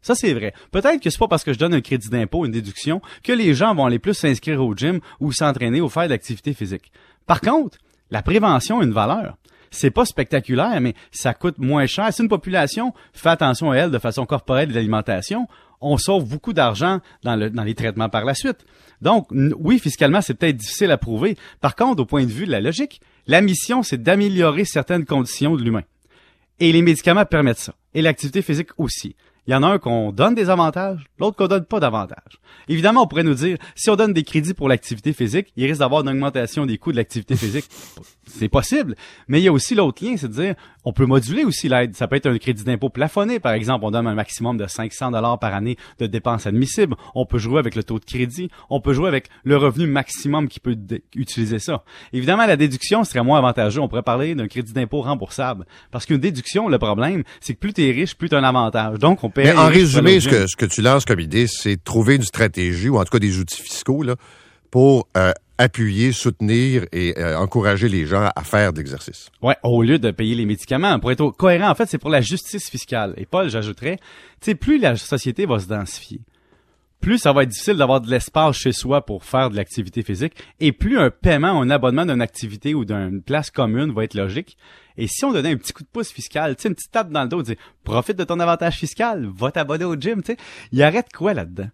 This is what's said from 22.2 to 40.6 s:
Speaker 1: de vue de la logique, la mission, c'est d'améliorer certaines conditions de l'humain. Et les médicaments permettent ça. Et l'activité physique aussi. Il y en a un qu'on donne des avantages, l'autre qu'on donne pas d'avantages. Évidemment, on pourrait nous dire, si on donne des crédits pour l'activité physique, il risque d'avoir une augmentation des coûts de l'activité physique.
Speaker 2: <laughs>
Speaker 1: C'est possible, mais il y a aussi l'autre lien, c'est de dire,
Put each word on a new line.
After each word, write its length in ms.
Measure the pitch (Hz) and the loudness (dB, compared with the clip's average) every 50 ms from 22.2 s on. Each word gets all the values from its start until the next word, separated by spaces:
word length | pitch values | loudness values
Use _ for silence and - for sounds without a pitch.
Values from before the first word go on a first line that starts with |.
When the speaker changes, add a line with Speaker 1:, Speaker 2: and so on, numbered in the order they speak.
| 131 | 0
Speaker 1:
de 60 | 120 | 0
vue 160 | 107 123 190 | -2 -4 -4
de 40 | 196 | -2
la 120 | 139 101 101 | -2 0 0
logique, 400 | 131 165 175 294 285 - - _ _ _ _ _ | -2 -2 -2 -6 -6 -6 -18 _ _ _ _ _
la 160 | - 143 170 208 | 2 4 4 4
mission, 400 | 202 185 - - - 240 254 233 | 4 2 0 -2 -2 -2 -2 -2
c'est 200 | - - 123 113 | -2 -4 -2 2
d'améliorer 640 | 160 185 202 208 202 190 180 170 160 143 156 202 | 2 2 4 2 0 2 2 2 2 2 2 -2
certaines 400 | - - 156 131 - 180 175 156 | -2 -2 -4 -2 0 -2 -2 -2
conditions 500 | - 151 139 127 117 - - 139 147 165 | 0 0 -2 -2 -2 -2 -2 0 0 0
de 80 | 147 117 | 0 0
l'humain. 220 | 117 113 107 92 _ _ _ _ _ _ _ _ _ _ _ _ _ _ _ | 0 -2 -2 -4 _ _ _ _ _ _ _ _ _ _ _ _ _ _ _
Et 120 | 175 165 160 | 2 4 6
les 80 | 165 | 6
médicaments 460 | 170 170 160 147 - 175 170 202 208 | 6 4 4 4 4 2 4 4 2
permettent 320 | - - 156 147 127 117 - | 2 2 2 2 2 0 -2
ça. 160 | - - - _ _ _ _ | -6 -16 -16 _ _ _ _
Et 80 | 156 | 0
l'activité 400 | 160 160 151 - - 143 127 196 | 0 0 0 0 -4 -4 -2 -2
physique 300 | 185 - 156 147 170 - - - | -2 0 -2 -2 -2 -6 -6 -4
aussi. 380 | 151 117 - - - - - _ _ _ _ _ _ | -4 -4 -4 -6 -10 -12 -14 _ _ _ _ _ _
Il 60 | - 127 | 0 2
y 20 | |
en 80 | 135 143 | 2 4
a 40 | |
un 120 | 175 202 190 | 2 2 0
qu'on 340 | - - 120 113 110 104 98 | 0 -2 -2 -2 -2 -4 0
donne 220 | 98 143 214 240 | 2 2 2 2
des 160 | 226 208 175 | 2 2 2
avantages, 560 | 190 175 165 156 156 180 190 196 196 165 139 _ _ _ | 2 2 2 0 0 -4 -6 -6 -6 -8 -12 _ _ _
l'autre 180 | 190 208 208 | -4 -4 0
qu'on 100 | - 196 | 0 0
donne 180 | 180 196 196 165 | 0 2 0 -2
pas 160 | _ 220 214 | _ -4 0
d'avantages. 580 | 156 127 107 110 98 90 - - _ - - _ _ _ - - - - | 0 0 0 -2 -6 -6 -10 -20 _ -20 -20 _ _ _ -20 -20 -6 -4
Évidemment, 360 | 165 160 160 202 226 254 254 | -2 2 2 4 4 4 4
on 20 | |
pourrait 160 | 156 135 156 170 | 2 2 0 2
nous 120 | 160 143 | 2 2
dire, 220 | 123 143 180 180 156 - - - | 2 0 -2 -2 -4 -8 -16 -14
si 140 | - - 220 | -2 2 2
on 80 | 214 | 4
donne 160 | 196 220 214 196 | 4 4 2 2
des 100 | 160 151 | 0 -2
crédits 300 | - - 160 147 165 190 | 0 -2 -2 -2 -2 -4
pour 160 | - 147 135 | -2 2 2
l'activité 460 | 127 117 - - 123 107 - 147 151 | 2 2 0 -6 -10 -4 -4 -4 -2
physique, 400 | - 123 110 113 175 202 _ _ | -2 -2 0 0 -2 -4 _ _
il 80 | - 131 | -2 -2
risque 160 | 135 160 147 | -2 0 2
d'avoir 220 | 139 127 135 156 147 | 0 2 2 0 0
une 80 | 139 | 0
augmentation 560 | 135 135 139 143 135 131 120 120 - 151 147 | -2 -2 -2 -2 -2 -2 -4 -4 -2 -4 -2
des 100 | 135 - | -2 -2
coûts 160 | - _ 165 151 | -4 _ -4 -2
de 60 | 120 | -2
l'activité 360 | 113 - - 117 104 _ 131 | -2 -2 -4 -10 -4 _ -2
physique. 320 | - - 107 98 147 - - | -2 -2 -2 -4 -4 -8 -8
Speaker 2:
<laughs> 60 | - - - - - - - _ _ _ _ - | -18 -20 -20 -20 -20 -20 -20 _ _ _ _ -20
Speaker 1:
C'est 200 | - - 110 110 | -8 -6 -4 0
possible, 440 | - 139 127 - 254 302 269 156 107 _ - - - - _ | 0 0 0 2 0 0 0 -2 -6 _ -14 -20 -20 -20 _
mais 140 | - 127 151 | 0 2 4
il 40 | 180 | 6
y 40 | 190 | 6
a 40 | 160 | 4
aussi 220 | 135 - - 247 | 4 2 2 2
l'autre 300 | 202 196 143 123 - - | 2 2 2 0 -2 -6
lien, 140 | 226 254 185 | -4 -4 -4
c'est 100 | 143 120 | -6 -6
de 60 | 104 | -6
dire, 200 | 123 165 202 180 - | -4 -4 -4 -4 -6